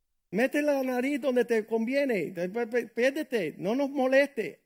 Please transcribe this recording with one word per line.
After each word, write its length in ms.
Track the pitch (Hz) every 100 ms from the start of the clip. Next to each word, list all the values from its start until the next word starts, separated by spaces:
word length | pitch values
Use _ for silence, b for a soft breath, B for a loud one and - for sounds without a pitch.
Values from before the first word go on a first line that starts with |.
| _ _ -
Mete 300 | 185 262 285
la 220 | 294 277
nariz 360 | 262 247 262 294
donde 260 | 277 247 233
te 200 | 226 214
conviene. 600 | 220 226 277 285 208 156
Pe-, 400 | 175 180 220 233
pe-, 180 | 240 240
piérdete, 720 | - 254 285 - 233 160 -
no 160 | 170
nos 160 | 254 277
moleste." 720 | 285 254 269 277 233 190 -